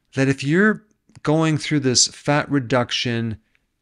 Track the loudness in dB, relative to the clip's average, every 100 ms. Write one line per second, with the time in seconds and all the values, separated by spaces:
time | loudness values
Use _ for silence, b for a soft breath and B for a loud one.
0 | _ -2 0 0 0 2 2 0 -8 _
1 | _ -8 0 2 2 0 0 0 2 2
2 | 0 -2 -2 -2 0 -2 0 -2 -2 -4
3 | -4 -4 -4 -8 _ _ _ _